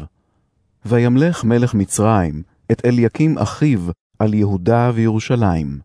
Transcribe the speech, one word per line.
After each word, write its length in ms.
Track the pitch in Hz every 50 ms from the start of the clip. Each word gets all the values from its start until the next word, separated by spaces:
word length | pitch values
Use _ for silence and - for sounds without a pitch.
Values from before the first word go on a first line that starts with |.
| 73 - _ _ _ _ _ _ _ _ _ _ _ _ _ _ -
וימלך 580 | 101 120 120 120 120 120 131 151 175 170 - -
מלך 300 | 110 120 120 123 123 -
מצרים 680 | 104 98 - - - 104 110 113 101 90 78 76 76 82 - _ _ _ -
את 140 | 113 - -
אליקים 520 | 120 123 120 117 110 - - 156 160 151 -
אחיו 420 | 107 - - - 151 151 131 98 87 87 85 - _ _ _ -
על 140 | 110 107 104
יהודה 580 | 107 104 101 101 92 87 110 117 120 120 123 120
וירושלים, 840 | 113 113 113 110 110 - - 131 120 113 95 87 80 76 69 69 69 -